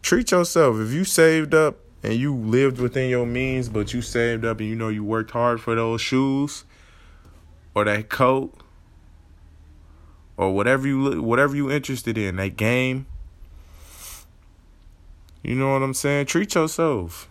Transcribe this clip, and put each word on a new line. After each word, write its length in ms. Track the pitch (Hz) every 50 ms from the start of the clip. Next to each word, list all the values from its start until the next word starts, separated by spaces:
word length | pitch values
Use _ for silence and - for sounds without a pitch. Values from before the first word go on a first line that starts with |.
Treat 300 | - - 180 220 240 -
yourself. 460 | 190 180 175 175 - 175 156 131 113 110
If 100 | 110 110
you 140 | 127 160 190
saved 500 | - - - 160 160 160 160 156 143 156
up 220 | 156 156 151 - - - - - -
and 140 | - 107 110
you 200 | 117 131 147 143
lived 440 | 123 110 110 113 127 135 135 127 120
within 320 | 123 120 - 135 131 127
your 160 | 127 123 120
means, 420 | 120 120 123 131 131 131 131 123 113
but 240 | 107 110 104 110
you 80 | 120 123
saved 440 | 117 - - 120 117 117 117 113 113
up 160 | 117 113 107
and 80 | 107 107
you 80 | 113
know 120 | 113 113 110
you 140 | 107 107
worked 300 | 104 104 113 113 110 -
hard 280 | - 120 120 120 117 113
for 140 | 113 120 117
those 260 | 113 113 113 117 113
shoes 640 | - - 131 131 135 135 135 139 143 147 - - - - - - - - - - - - - - - - - - - - - - - - -
or 100 | 104 104
that 240 | 104 104 107 107 -
coat 460 | - - 131 127 131 135 135 - - - - - - - - - - - - - - - - - - - - - - - - - - - - - - - - - - - - - -
or 180 | - 95 95 95
whatever 320 | 98 101 120 131 135 135
you 160 | 139 139 135
li-, 160 | 135 139 - -
whatever 380 | 131 113 117 127 139 143 139
you 140 | 143 143 131
interested 460 | 143 147 143 - 135 120 - 117 113
in, 200 | 110 104 95 90
that 200 | 92 95 98 -
game. 480 | - 107 110 123 127 131 131 127 135 135 - - - - - - - - - - - - - - - - - - - - - - - - - - - - - - - _ - - - - - - - - - - - - - - -
You 140 | - - 120
know 160 | 127 135 135
what 100 | 135 135
I'm 100 | 135 135
saying? 340 | 131 - - 143 143 143 143
Treat 280 | 135 - 170 208 208 -
yourself. 760 | 175 160 156 - - 165 160 135 104 90 85 - - - -